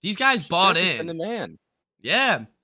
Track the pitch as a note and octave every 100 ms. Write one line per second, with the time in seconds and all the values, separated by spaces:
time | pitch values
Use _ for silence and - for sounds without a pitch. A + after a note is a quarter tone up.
0 | F#3 G3+ C4 B3+ D3 E3+ F#3+ E3 F3+ B2+
1 | E3 E3 F3+ A#3 A2 D#2+ _ _ _ _
2 | A#2 G#3 C4 D#3 A2 _